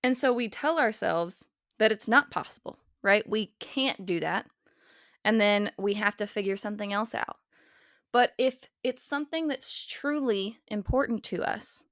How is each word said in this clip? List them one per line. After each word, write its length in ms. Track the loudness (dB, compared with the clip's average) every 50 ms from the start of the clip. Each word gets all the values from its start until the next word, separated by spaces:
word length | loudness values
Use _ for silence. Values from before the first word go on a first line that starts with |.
| 2
And 140 | 2 2 4
so 140 | 2 2
we 160 | 2 2 0 -4
tell 320 | -4 -2 0 0 2 4
ourselves 640 | 2 2 0 0 -2 0 0 0 -2 -4 -6 -14 -14 _ _ _ _ _ _ _
that 140 | 4 4
it's 160 | 4 2 0 4
not 240 | 4 4 4 4
possible, 480 | -6 -6 -6 -6 -14 -14 _ -14 -14 _ _ _ _ _
right? 260 | 4 4 4 4 4 0
We 240 | 0 -2 -2 -2 _ _
can't 440 | -16 -6 -2 0 0 0 0 -4 -4
do 140 | -2 -2 -2
that. 320 | 0 0 -2 -2 -4 -6 _ _ _ _ _ _ _ _ _ _ _ _ _ _ _
And 160 | 2 4 4
then 300 | 6 4 4 4 2 -2 -4 -2
we 160 | -2 0 0
have 220 | 2 0 -2 0
to 100 | -2 -8
figure 300 | -4 -4 -4 -2 -2 -2
something 360 | -2 -4 -6 -6 -6 -6 -4
else 220 | -2 -2 -2 -2 -4
out. 220 | -6 -6 -6 -8 _ _ _ _ _ _ _ _ _ _ _ _ _ _ _
But 220 | 4 4 4 4 2
if 320 | 2 0 0 0 -2 -20 -20 _ _
it's 180 | _ -4 -4 -4
something 460 | -8 -6 -4 -4 -4 -4 -4 -2 -2
that's 400 | -2 -4 -4 -6 -8 -8 -8 -8
truly 720 | -10 -10 -4 -2 -2 -2 0 0 0 0 0 0 -4 -6 _ _
important 560 | _ -6 -6 -2 0 0 0 2 0 -2 -4 -4
to 200 | -6 -6 -4 -2
us 400 | -2 -4 -4 -6 -10 -10 -12 -14 _